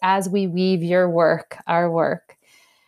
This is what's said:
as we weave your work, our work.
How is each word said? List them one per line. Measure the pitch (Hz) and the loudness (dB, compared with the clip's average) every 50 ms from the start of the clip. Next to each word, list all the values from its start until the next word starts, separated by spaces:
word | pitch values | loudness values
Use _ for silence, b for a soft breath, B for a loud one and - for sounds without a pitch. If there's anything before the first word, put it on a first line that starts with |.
as | - 185 190 196 185 185 | -2 0 0 0 0 -2
we | 180 202 196 185 | -2 -2 -2 -2
weave | 165 180 185 185 190 175 165 | -2 0 0 2 0 0 0
your | 170 180 180 185 180 | 0 2 2 2 2
work, | 170 165 170 156 165 160 - - - - - - | 2 2 2 2 2 0 -4 -12 -20 -16 -6 -2
our | 170 170 175 175 | -2 0 0 0
work. | 165 165 156 143 - 175 - _ - _ b b b b b b b b b | 0 0 -2 -2 -2 -6 -10 _ -20 _ b b b b b b b b b